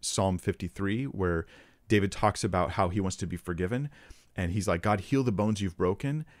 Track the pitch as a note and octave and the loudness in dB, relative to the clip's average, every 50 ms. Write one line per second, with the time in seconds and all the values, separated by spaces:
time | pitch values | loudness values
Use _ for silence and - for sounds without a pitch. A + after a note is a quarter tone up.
0 | - - - - G2 G2 F#2 F2 - G#2 F#2+ - F#2+ E2+ - - G2 G2 G#2+ A#2+ | -8 -4 0 2 2 2 2 0 -2 -2 -4 -2 -4 -8 -6 -4 -4 -2 -2 -2
1 | C3+ C#3 - F#2+ F#2 F2+ E2+ E2 D#2+ - - - - - _ _ _ - A2 G2+ | -4 -6 -4 -2 0 2 2 0 -2 -4 -10 -20 -20 -20 _ _ _ 4 4 4
2 | G2 G2 - - - G#2+ - - - G2+ F2 F2+ F2 D#2 - - G2 F2 F2+ G2+ | 4 2 0 2 2 2 2 2 -2 0 0 0 0 0 0 0 0 0 2 0
3 | F#2+ F#2+ F2+ - G2 E2+ F2+ F2 - - F2 E2 F2+ F2+ A#2+ B2+ C#3+ D3 - - | -2 -2 -2 -4 -6 -6 -6 -8 -6 -6 -4 -2 -2 -2 -2 -4 -4 -6 -10 -14
4 | - - - - _ _ - - F#2 F2+ F2+ G#2+ F2+ F#2+ F2 E2+ - G#2+ G#2 G2 | -20 -20 -20 -20 _ _ -6 -4 -2 -2 0 0 0 2 0 0 2 2 0 0
5 | F#2 - C3+ C3+ C3+ B2 G2 F2+ G#2 G#2+ A2 G2+ G2+ F#2 E2 - F#2 F2+ G2 - | 0 0 0 2 2 2 2 2 2 2 2 0 -2 -4 -2 0 0 0 0 0
6 | - C#3 C#3+ D#3 D#3 - - - | -2 -4 -4 -4 -6 -8 -14 -20